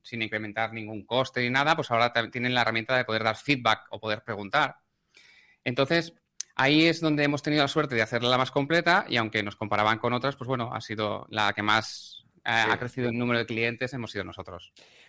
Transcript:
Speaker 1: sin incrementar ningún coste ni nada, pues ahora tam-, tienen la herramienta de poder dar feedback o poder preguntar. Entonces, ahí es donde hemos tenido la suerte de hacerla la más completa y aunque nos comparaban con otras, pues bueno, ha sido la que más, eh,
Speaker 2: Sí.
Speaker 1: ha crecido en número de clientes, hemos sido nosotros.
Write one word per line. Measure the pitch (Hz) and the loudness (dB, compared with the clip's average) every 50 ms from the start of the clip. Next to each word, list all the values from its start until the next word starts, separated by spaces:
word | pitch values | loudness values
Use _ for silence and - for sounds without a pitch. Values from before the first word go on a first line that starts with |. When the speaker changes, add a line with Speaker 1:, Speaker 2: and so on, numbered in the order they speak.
Speaker 1:
sin | _ - 120 113 | _ -12 -6 -6
incrementar | 110 101 110 107 107 104 101 110 113 110 113 | -6 -4 -4 -6 -6 -6 -4 -4 -4 -4 -4
ningún | 113 107 107 110 104 95 | -10 -10 -10 -10 -12 -6
coste | - 117 127 127 - - 127 | -2 0 0 0 0 -2 -2
ni | 123 120 | -2 0
nada, | 127 135 143 156 165 | 0 2 2 2 2
pues | 160 143 - | 0 0 0
ahora | 120 113 120 120 | 2 2 2 2
tam-, | - 117 113 - | 2 0 -2 -2
tienen | - 123 120 123 | -4 -4 -2 0
la | 127 123 | 2 2
herramienta | 117 113 113 113 110 - 131 | 2 2 0 -2 0 0 0
de | 127 120 | 0 0
poder | - 110 110 113 | 0 -2 0 0
dar | 110 110 | 0 0
feedback | - - 143 143 123 117 110 110 - - - | -2 0 -2 -2 2 4 2 2 2 -2 -14
o | - 101 | -14 -8
poder | - 110 107 110 | -4 -4 -4 -4
preguntar. | - 120 107 98 101 98 - 151 143 127 - _ _ _ _ _ _ _ _ - _ _ _ - _ _ _ _ - | -4 -8 -8 -8 -6 -2 0 0 0 0 -2 _ _ _ _ _ _ _ _ -20 _ _ _ -20 _ _ _ _ -6
Entonces, | 131 123 - 135 - 170 170 165 170 - _ _ _ _ - - _ - | -4 0 0 0 2 2 0 0 -4 -14 _ _ _ _ -16 -16 _ -2
ahí | - 131 139 151 156 160 | 0 2 4 6 6 6
es | 165 156 165 | 4 4 2
donde | 165 156 151 147 147 | 2 0 2 2 2
hemos | 143 147 139 | 2 0 0
tenido | - 151 147 151 | -2 0 2 2
la | 143 135 | 2 2
suerte | - 160 147 135 127 | 2 0 0 0 0
de | 113 | 0
hacerla | 110 - 123 117 120 123 | 0 0 0 0 2 4
la | 127 | 4
más | 123 131 - | 4 2 2
completa | - 143 139 143 165 170 165 170 175 202 - - | 0 -2 0 2 2 2 4 4 4 4 2 0
y | 120 | 0
aunque | 120 113 107 - 107 | 0 0 0 0 -2
nos | 101 101 - | -2 -2 -6
comparaban | - 107 104 107 104 107 107 113 110 | -6 -4 0 2 4 4 4 2 2
con | - 120 | 0 0
otras, | 123 123 139 139 139 | 0 0 0 -2 -4
pues | - 123 123 | -4 -4 -4
bueno, | 135 123 113 123 - | -2 -2 -2 -4 -6
ha | 110 | -8
sido | - - 107 107 107 104 101 - - - | -8 -8 -4 -4 -2 -4 -4 -6 -10 -6
la | 110 110 104 101 - | -2 0 0 0 0
que | 104 | 0
más, | 104 107 107 110 110 - - - - - - - _ _ _ _ - | 2 2 2 2 2 -2 -12 -14 -16 -18 -20 -20 _ _ _ _ -4
eh, | - 113 113 110 | 0 2 2 2
Speaker 2:
Sí. | 120 | 2
Speaker 1:
ha | 117 - | 2 0
crecido | 123 123 - 127 123 120 | -2 -8 -4 -4 -2 -2
en | 113 120 | -2 -2
número | 123 120 120 117 | 0 0 0 0
de | 113 | 0
clientes, | - 117 113 117 120 117 - 131 123 143 | -2 -2 -2 -2 -2 -2 -4 -8 -8 -6
hemos | 123 113 - | -8 -10 -8
sido | - 101 92 | -6 -8 -8
nosotros. | 90 85 98 92 92 90 85 - - _ - - _ _ - - | -8 -10 -14 -14 -14 -14 -16 -16 -20 _ -20 -20 _ _ -20 -20